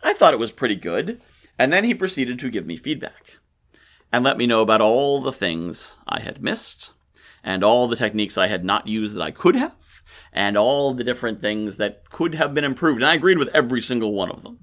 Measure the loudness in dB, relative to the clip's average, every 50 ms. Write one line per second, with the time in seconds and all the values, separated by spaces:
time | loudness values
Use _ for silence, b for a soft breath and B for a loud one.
0 | -2 0 2 6 6 6 6 4 0 -4 -4 -2 -2 -2 -2 -2 -4 -4 -2 -2
1 | -2 -4 -6 -10 b b b b b b b b 2 2 2 2 2 2 0 0
2 | -2 -4 -2 -2 -4 -4 -4 -6 -6 -6 -6 -6 -6 -8 -10 -10 -8 -8 -8 -8
3 | -8 -14 -16 _ _ _ -20 _ _ _ _ _ _ _ _ b b b b b
4 | b b b 0 2 2 0 2 2 2 4 4 4 4 4 4 6 4 4 4
5 | 2 2 0 0 -2 -4 -4 -2 -2 -2 -2 -2 -6 -8 -8 -10 -12 -14 -16 -14
6 | _ -8 -6 -6 -6 -8 -10 -8 -6 -6 -6 -6 -8 -10 -14 -16 -18 -20 -20 _
7 | _ _ _ b b b b b b -6 -2 2 4 4 6 4 4 2 0 -2
8 | -2 -2 -2 -2 -4 -2 0 0 0 0 0 -2 -2 0 0 0 -2 -2 -4 -4
9 | -4 -4 -6 -6 -8 -8 -4 0 2 2 4 2 0 -4 -6 _ _ -20 -20 -20
10 | _ b b b b b b -2 -2 0 2 4 4 4 2 2 0 0 0 -2
11 | -2 -4 -4 -4 -4 -6 -4 -4 -4 -2 -2 -2 -4 -6 -4 -2 -4 -4 -4 -6
12 | _ -12 -6 -4 -4 -2 0 0 -2 0 0 0 -2 -2 -2 0 0 0 2 2
13 | 4 2 2 4 4 4 4 4 2 2 2 2 2 2 0 -2 -2 -2 -2 -2
14 | -2 -2 -2 -2 -4 -4 -6 -10 -16 -20 -20 -20